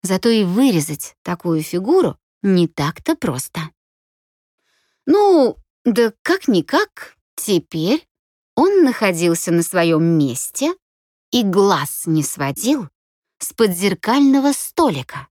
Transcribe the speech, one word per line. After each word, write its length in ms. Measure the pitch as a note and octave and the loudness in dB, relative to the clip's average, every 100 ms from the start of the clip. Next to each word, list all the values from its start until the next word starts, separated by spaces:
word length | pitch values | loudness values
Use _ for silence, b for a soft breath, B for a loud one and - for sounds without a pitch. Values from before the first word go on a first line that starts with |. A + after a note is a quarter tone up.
Зато 260 | F#3 F#3+ A#3 | -4 -2 0
и 140 | A3+ | 0
вырезать 720 | F#3 F#3+ C4+ F3 D3+ D3 - _ | 0 2 2 2 -2 -10 -12 _
такую 400 | - F3 F3 D#3+ | -10 -6 -4 -4
фигуру 560 | D3+ F3 G3+ F#4 A3+ - _ _ | -4 -6 0 2 0 -4 _ _
не 260 | G3+ F3+ E3 | 0 2 2
так-то 480 | - D3 - - D#4+ | -2 -6 -4 -6 -4
просто. 560 | G3+ B2+ - - D#3+ _ _ _ _ _ _ _ _ _ _ _ _ _ - | -4 -6 -10 -12 -12 _ _ _ _ _ _ _ _ _ _ _ _ _ 2
Ну, 520 | F#4+ G4+ F4 A#3+ - _ _ | 4 6 4 2 -2 _ _
да 300 | B3 G#3+ A3+ - | -2 2 0 -2
как-никак, 960 | - F#4 - F#3+ - D4+ G#4 - - _ _ - | -4 -2 2 0 0 -2 -2 -8 -20 _ _ -14
теперь 720 | - F3+ - E3 E3 D#4 _ _ _ _ _ - | -2 -2 -2 -6 -2 -2 _ _ _ _ _ 0
он 280 | F4+ G4+ | 2 4
находился 680 | C#4+ A#3 G#3 E3 F3 E3+ - | 2 2 -2 0 0 0 0
на 120 | E3+ | -2
своем 400 | E3 F3+ E3+ D#3+ | 0 0 2 2
месте 720 | E3 E3 C#3 A#2+ - - D4 F#4 _ _ _ _ _ | 2 2 0 -4 -10 -4 -4 -4 _ _ _ _ _
и 100 | B3 | -2
глаз 600 | G#3 F#3 G3+ E3+ C#3+ - E3+ | 0 2 2 0 -4 -8 -2
не 160 | D#3 | -2
сводил 640 | C#3+ - C#3 C#3 A3+ D4 E3+ _ _ _ _ _ | -2 -6 -6 -4 -2 -2 -4 _ _ _ _ _
с 140 | - | -14
подзеркального 1000 | - A3 F3 G3 F#3+ - C4 C#4 C4+ C#4 | 0 0 2 -2 -2 0 2 4 4 2
столика 760 | C4+ - - D4+ C#3 B2+ - - | -2 -6 -2 0 -2 -8 -16 -18